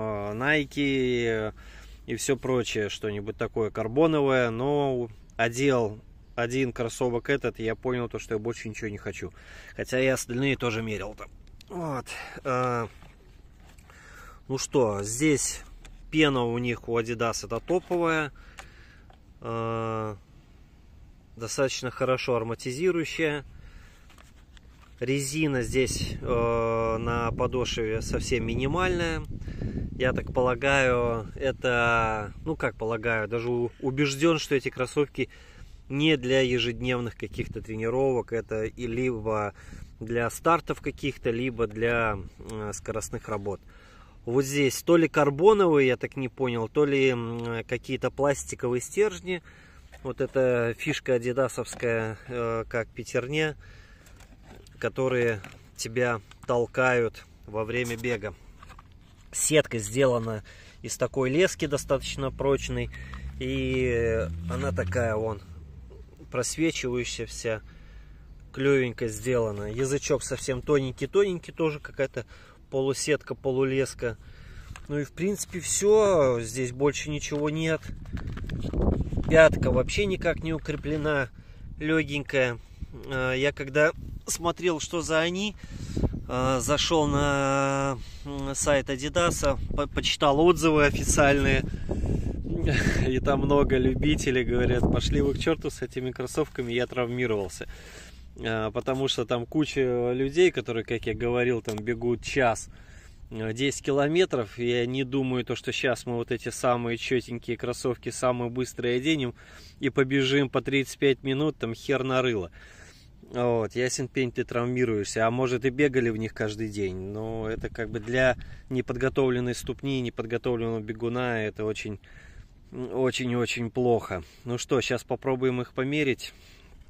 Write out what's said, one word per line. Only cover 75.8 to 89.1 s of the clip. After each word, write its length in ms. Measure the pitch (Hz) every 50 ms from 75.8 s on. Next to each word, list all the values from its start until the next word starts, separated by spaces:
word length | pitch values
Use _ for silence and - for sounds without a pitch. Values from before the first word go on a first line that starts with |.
| 190 208 214 220 214 202 190 165 143 131 123 117
здесь 320 | 117 113 110 131 131 123 123
больше 360 | 127 139 147 139 - - 147
ничего 400 | 151 147 - - 151 147 147 151
нет. 300 | 151 156 160 160 160 151 - - - - - - - - - - - - - - - - - - - - - - - - - - - - - -
Пятка 420 | 160 160 160 151 - - - 131
вообще 360 | 123 127 127 - - 196 208 196
никак 360 | 190 180 - 170 156 - -
не 100 | 160 160
укреплена, 760 | 156 - - 151 147 - 143 151 156 147 151 151 143 131 - - - - - - - - - - -
легенькая. 760 | 151 156 160 160 156 143 143 147 139 - - 135 127 123 120 117 - - - - - - - 127 - 135
Э, 240 | 135 131 127 127 127 131
я 160 | 135 143 139
когда 400 | - 143 135 131 151 151 160 - - - - - - -
смотрел, 540 | - - - 160 170 165 - 165 180 170 151
что 220 | - - - 170
за 180 | 151 139 160 160
они, 360 | 160 170 175 185 202 214 - - - - - - - - - - - - - - - -
э, 320 | 131 127 127 131 131 127
зашел 460 | 117 147 147 143 - - 175 160 151 147
на, 920 | 143 143 143 143 139 139 139 135 135 139 139 139 139 139 139 139 135 123 - - - - -
м, 300 | 147 143 139 139 139 135
сайт 340 | - - 151 147 139 127 -
Адидаса, 680 | 139 123 135 151